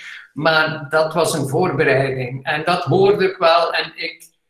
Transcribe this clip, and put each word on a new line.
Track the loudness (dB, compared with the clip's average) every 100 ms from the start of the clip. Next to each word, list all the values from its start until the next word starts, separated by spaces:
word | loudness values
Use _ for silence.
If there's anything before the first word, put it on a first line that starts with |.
| -20 -20 -16
Maar | -4 0 2 0 -4 -4
dat | -2 0
was | 0 0
een | -2 -2
voorbereiding. | -2 0 0 2 2 0 -4 -8 -8 -6
En | -4 -2
dat | -2
hoorde | 0 4 4 4 0
ik | 2
wel. | 4 4 2
En | -2 -6 -10
ik, | -12 -14 -20 _ _